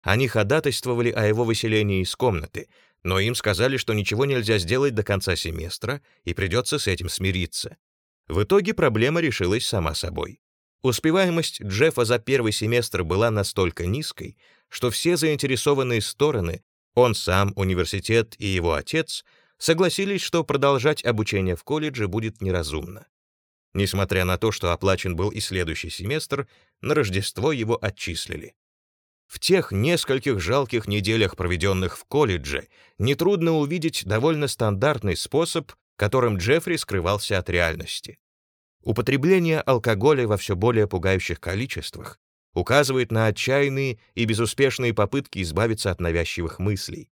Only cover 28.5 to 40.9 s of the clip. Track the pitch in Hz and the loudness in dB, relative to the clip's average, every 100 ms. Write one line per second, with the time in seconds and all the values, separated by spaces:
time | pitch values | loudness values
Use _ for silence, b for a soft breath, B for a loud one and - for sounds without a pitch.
28.5 | _ _ _ _ _ _ _ _ - - | _ _ _ _ _ _ _ _ -6 2
29.5 | 185 - 95 131 170 - 135 143 104 85 | 2 2 0 2 0 0 0 0 0 0
30.5 | 135 131 120 101 104 98 113 98 - 87 | 0 0 -2 0 -2 0 2 0 0 -2
31.5 | 87 95 95 90 - - 143 131 87 69 | 0 0 0 -2 -6 -4 0 2 0 -4
32.5 | 69 - b b b 113 143 175 202 165 | -8 -8 b b b 0 2 2 2 2
33.5 | 160 143 175 156 - 95 107 147 156 135 | 2 0 -2 -2 -4 -2 2 2 0 -2
34.5 | - 110 98 139 131 101 85 - 143 170 | 0 0 2 2 2 -2 -4 -2 0 0
35.5 | 165 127 - _ - 104 131 120 98 92 | -2 -6 -20 _ -4 0 2 2 2 2
36.5 | 160 180 160 - 98 85 101 - 95 90 | 2 2 -4 -2 -2 0 -2 0 -2 0
37.5 | 87 85 80 80 - - - _ _ _ | 2 2 -2 -8 -10 -12 -20 _ _ _
38.5 | _ _ _ - 113 120 135 151 190 165 | _ _ _ -2 0 0 2 4 4 4
39.5 | 156 - 123 117 104 135 143 113 104 - | 0 2 2 2 2 4 4 2 0 -2
40.5 | 92 113 113 101 | 0 2 4 2